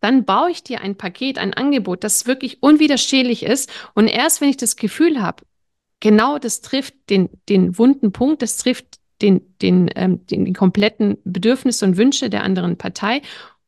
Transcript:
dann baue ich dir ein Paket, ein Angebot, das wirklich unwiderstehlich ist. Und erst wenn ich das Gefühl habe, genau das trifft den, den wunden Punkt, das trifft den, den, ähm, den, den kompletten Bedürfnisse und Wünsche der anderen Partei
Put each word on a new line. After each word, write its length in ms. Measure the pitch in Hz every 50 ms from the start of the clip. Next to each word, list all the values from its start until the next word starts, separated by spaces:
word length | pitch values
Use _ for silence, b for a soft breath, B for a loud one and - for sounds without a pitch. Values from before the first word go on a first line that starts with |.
dann 240 | - 208 262 262 226
baue 260 | - 190 220 302 359
ich 120 | 339 - -
dir 180 | - 254 -
ein 160 | - 196 202
Paket, 420 | 196 - 185 180 - 254 269 262 -
ein 160 | - 190 -
Angebot, 500 | - 247 285 285 262 190 190 180 180 -
das 220 | 214 - - -
wirklich 360 | 240 262 262 269 254 - - -
unwiderstehlich 840 | 277 302 302 311 294 285 240 - - - 233 254 240 233 - -
ist. 260 | - 220 277 - B B B B B B
Und 140 | - 214 220
erst 320 | - - 262 330 - -
wenn 80 | 294 285
ich 80 | 269
das 200 | 269 247 226 -
Gefühl 460 | - - 202 - - 311 339 320 262 202
habe, 220 | 165 - - _ _ _ _ _ _ _ _ _ _ _ _
genau 380 | - 214 214 214 220 262 294 294
das 220 | - 233 - -
trifft 340 | - - - 269 269 - - _ _ -
den, 200 | 208 196 180 - - _ _ -
den 300 | 202 190 180 180 180 -
wunden 340 | 226 254 277 277 - 208 190
Punkt, 300 | - 240 277 311 294 247
das 140 | 220 -
trifft 420 | - - 254 254 - - _ - _ _ _ _ _ -
den, 180 | 208 190 180 - _ _ _ -
den, 280 | 185 180 180 180 - -
ähm, 280 | - 185 185 180 180 -
den, 180 | - - - 190
den 100 | - 185
kompletten 640 | - 202 185 - - 202 220 - - 214 202 202 - _
Bedürfnisse 600 | 190 180 185 175 220 254 262 - 262 233 - -
und 120 | 190 180
Wünsche 340 | 175 220 269 269 - 269 233
der 140 | 190 - -
anderen 320 | - 190 185 175 175 -
Partei 460 | - - - 185 - - 202 233 285 B B B B B B B B _